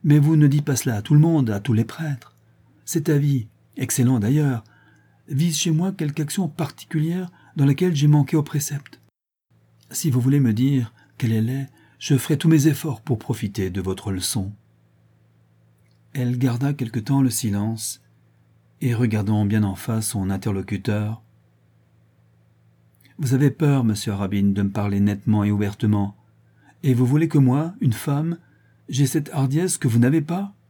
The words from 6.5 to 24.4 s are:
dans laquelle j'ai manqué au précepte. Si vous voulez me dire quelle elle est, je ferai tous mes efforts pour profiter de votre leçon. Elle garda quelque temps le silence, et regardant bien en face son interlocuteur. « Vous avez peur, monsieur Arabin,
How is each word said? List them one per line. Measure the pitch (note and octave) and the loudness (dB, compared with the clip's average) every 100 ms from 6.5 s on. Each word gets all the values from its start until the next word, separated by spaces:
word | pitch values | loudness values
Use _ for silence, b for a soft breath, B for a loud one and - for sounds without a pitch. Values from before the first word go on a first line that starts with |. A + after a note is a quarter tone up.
| - D3+ - - D#3+ D#3 F3 F3+ b b - | -4 -8 -8 -8 -4 -2 -2 -6 b b 0
dans | C#3 | 2
laquelle | C#3 F#3 D3+ | 4 2 2
j'ai | D3 | 4
manqué | D3 C#3 D#3+ | 4 4 0
au | |
précepte. | D3+ D3 - C#3+ - - _ _ _ _ _ _ _ _ _ | 0 -4 -6 -8 -12 -20 _ _ _ _ _ _ _ _ _
Si | - E3 | -4 0
vous | B2+ | 2
voulez | B2 C#3+ | 2 4
me | B2+ | 2
dire | G#2+ C3 C#3 A#2 b b _ | 2 2 0 -2 b b _
quelle | A#2 | -2
elle | A2 A2+ | 0 0
est, | C3+ C3+ b b b | -4 -8 b b b
je | - C#3 | 0 0
ferai | - D3+ | 0 0
tous | D#3 | 4
mes | D#3+ C#3+ | 4 4
efforts | D3+ D#3 B2 | 0 -4 -8
pour | - A#2+ | -4 -6
profiter | - A#2+ G2+ G2+ F#2+ | -4 -6 -4 -4 -4
de | F#2 | -4
votre | F#2 F#2+ - | -4 -6 -6
leçon. | F#2+ F#2 G#2+ G2 G#2 _ _ _ _ _ _ _ _ _ _ _ _ _ _ _ | -6 -4 -6 -6 -10 _ _ _ _ _ _ _ _ _ _ _ _ _ _ _
Elle | C#3+ B2 B2 | -4 -2 0
garda | C3 A#2+ C#3 | 0 0 -2
quelque | D3 A2+ B2+ | -2 -4 -6
temps | G#2+ C#3 | -2 2
le | C3 | 2
silence, | - A2 G2+ G#2 A2 - - _ _ _ _ _ _ _ _ | 0 -2 -2 -2 -4 -8 -12 _ _ _ _ _ _ _ _
et | B2+ A#2 | -4 0
regardant | A#2+ A2 G2+ G#2+ G2+ | 0 0 0 0 2
bien | G#2+ | 2
en | G2+ F2+ | 0 -4
face | - A2 A2 | -6 -4 -4
son | G#2 F#2+ | -4 -4
interlocuteur. « | F#2+ A#2 G2 F#2 G2 G2 G#2 G#2+ A2 _ _ _ _ _ _ _ _ _ _ _ _ _ _ _ _ _ _ b b | -4 -4 -6 -6 -6 -4 -2 -4 -8 _ _ _ _ _ _ _ _ _ _ _ _ _ _ _ _ _ _ b b
Vous | C#3+ C3 | 0 2
avez | C#3+ | 2
peur, | - D3 C#3 | 2 0 2
monsieur | A#2 G#2 - | 2 0 -4
Arabin, | G2 G2 G2+ | -4 -2 0